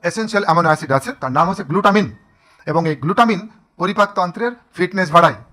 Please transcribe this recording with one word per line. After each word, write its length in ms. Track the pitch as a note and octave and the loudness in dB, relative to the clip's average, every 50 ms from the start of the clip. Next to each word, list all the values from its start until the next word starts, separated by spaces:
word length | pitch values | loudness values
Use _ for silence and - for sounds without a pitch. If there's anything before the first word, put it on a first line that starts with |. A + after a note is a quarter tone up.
| - F3 | -4 -4
এসেনশিয়াল 340 | E3+ A3 A3 A3 - G3+ G3+ | -4 -4 -6 -4 -2 -2 0
অ্যামিনো 240 | - D#3+ E3+ E3+ D#3+ | 2 2 2 4 2
অ্যাসিড 220 | D#3 D3+ E3 C3 C3+ | 0 0 0 -2 -2
আছে, 120 | C3+ - A#3+ C4+ - | -2 -2 -4 -10 -8
তার 100 | - C3 B2+ | -8 -4 0
নাম 80 | D3 E3 F3+ | 0 0 0
হচ্ছে 160 | F#3+ F#3+ F#3+ C#3 | -2 -6 -6 -4
গ্লুটামিন, 380 | D#3 G3 G3 G#3 F#3+ G#3 G3 A#2+ - - _ _ _ _ _ _ _ _ - - | -2 2 2 4 4 4 0 0 -6 -14 _ _ _ _ _ _ _ _ -8 -2
এবং 100 | D3+ E3+ E3+ E3 | -2 0 0 -2
এই 60 | D3+ C3+ - | -4 -4 -4
গ্লুটামিন 380 | D#3 F#3+ - A#3 A3+ A3 F3+ G#3+ A3+ - _ _ _ _ - | -2 2 2 4 2 2 -2 -4 -12 -20 _ _ _ _ -6
পরিপাকতন্ত্রের 720 | F3 F#3+ G3+ A3 G3+ G3 - G3 F3+ F3 E3+ G#3+ A3+ A#3+ A#3+ - _ _ _ | -4 -4 0 0 0 0 0 -4 -4 -4 -4 -6 -6 -6 -6 -10 _ _ _
ফিটনেস 320 | - F3+ F3+ F#3 G3 F#3 D3+ D3+ | -4 -4 -4 -2 -4 -4 4 4
বাড়ায়। 220 | E3+ E3+ D#3+ A#2+ - - _ | 6 6 6 0 -2 -16 _